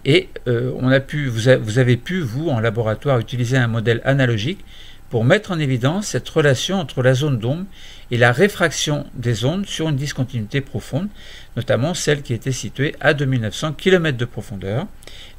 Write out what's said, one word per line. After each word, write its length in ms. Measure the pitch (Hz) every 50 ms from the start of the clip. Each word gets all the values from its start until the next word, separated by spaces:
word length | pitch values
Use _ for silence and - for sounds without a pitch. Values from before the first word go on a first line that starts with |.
| -
et, 240 | 131 143 175 - - - - -
euh, 260 | 127 120 117 127 127 123 104
on 100 | 127 127
a 100 | 131 139
pu, 280 | 135 - - 151 143
vous 220 | 131 113 113 107 131
a-, 80 | 131
vous 220 | 127 123 107 107 131
avez 180 | 127 123 123
pu, 220 | 123 - - 180 185
vous, 300 | 165 117 107 139 160 170
en 100 | 135 110
laboratoire, 600 | 107 117 104 117 110 110 107 - - 143 135 120
utiliser 380 | 107 - - 123 123 113 135
un 100 | 131 123
modèle 340 | 117 110 117 107 117 117 117 -
analogique 600 | 131 139 139 131 123 117 104 101 147 190 - - - - - - - - - - -
pour 140 | - 117 110
mettre 280 | 127 185 208 208 -
en 80 | 185 160
évidence 480 | 151 131 131 117 120 135 165 202 208
cette 200 | - - 120 -
relation 520 | - - 165 156 147 131 - - - 185 196
entre 240 | 165 123 - - 123
la 100 | 127 131
zone 260 | 123 147 151 135 -
d'ombre 260 | 107 120 147 170 190 - - - - - - - - -
et 60 | 123
la 140 | 117 120 117
réfraction 720 | 120 127 190 202 - - 180 160 - - - 156 147 143 - - -
des 320 | - 113 120 120 101 120
ondes 200 | 135 170 196 202
sur 220 | - - - 160
une 80 | 160 147
discontinuité 640 | 131 143 139 - - 127 - - 117 104 101 - 139
profonde, 480 | 127 - - 107 - - - 139 185 208 - - - - - - - - -
notamment 380 | 120 110 - 117 110 127 165 180
celle 280 | - - 156 151 143
qui 120 | 143 - 120
était 180 | 104 - 135
située 440 | 131 - - 104 - - 135 151 - -
à 140 | - 143 156
deux 120 | 139 147
mille 160 | 131 131 120
neuf 120 | 113 104 -
cents 200 | - - 156 147
kilomètres 440 | - - 190 185 185 165 160 139
de 80 | 117 120
profondeur 640 | - - 117 - - 104 95 90 95 104 131 185 - - - - - - - - - -